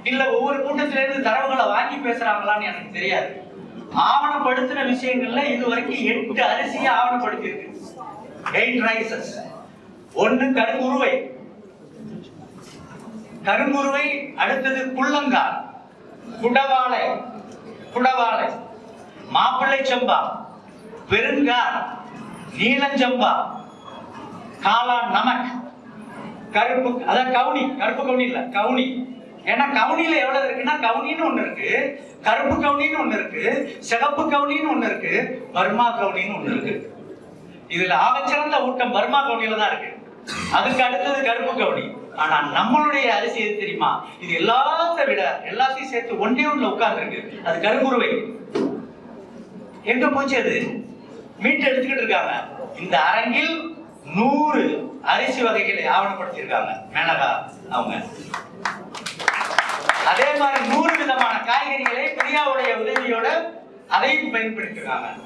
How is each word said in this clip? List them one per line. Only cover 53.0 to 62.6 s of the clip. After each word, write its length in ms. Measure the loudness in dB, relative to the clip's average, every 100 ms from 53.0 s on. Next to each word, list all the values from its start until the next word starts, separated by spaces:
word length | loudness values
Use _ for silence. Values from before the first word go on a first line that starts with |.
| 4
அரங்கில் 440 | 2 2 0 0 -2 -6 -12 -16 -18 -6 2
நூறு 460 | 4 4 4 4 2 0 -6 -8 0
அரிசி 280 | 0 2 0 0
வகைகளை 360 | 2 0 -2 2 2
ஆவணப்படுத்தியிருக்காங்க 760 | 2 -2 -8 -8 -2 -2 -2 -6 -6 -2
மேனகா 340 | 0 2 2 0 -4 -14 -6 -4
அவங்க. 200 | -2 -6 -8 -12 -12 -12 -12 -8 -8 -8 -12 -12 -10 -4 -2 -2 0 -2 -2 -4 0 2 4
அதே 160 | 4 4 4
மாதிரி 220 | 2 2 2
நூறு 220 | 2 2 2
விதமான 340 | 2 2 2 0 2
காய்கறிகளை 560 | 0 2 -2 -2 -2 -2 -2
பிரியாவுடைய 540 | 0 2 2 2